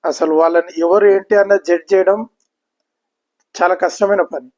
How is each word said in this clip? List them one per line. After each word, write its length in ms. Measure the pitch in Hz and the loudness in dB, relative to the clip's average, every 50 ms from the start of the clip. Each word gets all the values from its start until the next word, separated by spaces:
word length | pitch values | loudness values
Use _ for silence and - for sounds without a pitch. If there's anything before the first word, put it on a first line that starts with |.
| - | -6
అసలు 300 | 170 151 - 170 156 160 | -6 -4 -4 -2 0 2
వాళ్ళని 380 | 156 165 165 170 170 170 - - 160 | 2 2 2 0 0 -4 -4 -6 -4
ఎవరు 260 | 165 170 180 214 202 | -2 0 2 2 4
ఏంటి 280 | 208 196 190 196 _ 214 | 4 2 2 0 _ 0
అన్నది 280 | 202 202 196 202 196 - | 0 2 2 0 -2 0
జడ్జ్ 220 | - 175 170 - | -2 -4 -4 -2
చేయడం 320 | - 196 190 185 180 196 214 226 - _ _ _ _ _ _ _ _ _ _ _ _ _ _ _ _ _ _ _ _ _ _ _ _ _ | -2 0 0 2 2 0 -2 -4 -14 _ _ _ _ _ _ _ _ _ _ _ _ _ _ _ _ _ _ _ _ _ _ _ _ _
చాలా 200 | - 180 175 180 | -2 -2 -2 0
కష్టమైన 480 | 180 185 170 - - 208 196 202 196 170 | -2 -2 -6 -2 -4 -2 0 0 -2 -2
పని. 260 | 165 - 143 127 - _ | -4 -6 -14 -14 -16 _